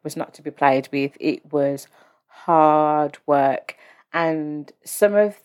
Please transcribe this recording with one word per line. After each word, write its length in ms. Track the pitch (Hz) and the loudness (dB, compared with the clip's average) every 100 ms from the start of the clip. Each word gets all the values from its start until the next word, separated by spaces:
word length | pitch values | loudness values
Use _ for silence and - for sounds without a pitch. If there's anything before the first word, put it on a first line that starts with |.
was 140 | 156 160 | -14 -12
not 160 | - | -12
to 80 | - | -14
be 80 | 151 | -16
played 400 | - 143 135 135 | -2 2 2 -2
with. 240 | 139 139 - | -4 -4 -4
It 320 | - 139 - | -4 -4 -4
was 380 | 147 139 139 - _ _ _ _ | -2 -2 -4 -10 _ _ _ _
hard 920 | - - 160 156 151 151 151 147 - - | -10 0 4 4 4 2 0 -2 -6 -2
work. 480 | 143 135 131 - - - _ _ | 0 0 -2 -8 -18 -20 _ _
And 580 | 165 165 160 151 151 143 _ | -4 -2 -4 -6 -10 -14 _
some 300 | - - 208 | -16 0 2
of 240 | 202 208 202 | 2 0 0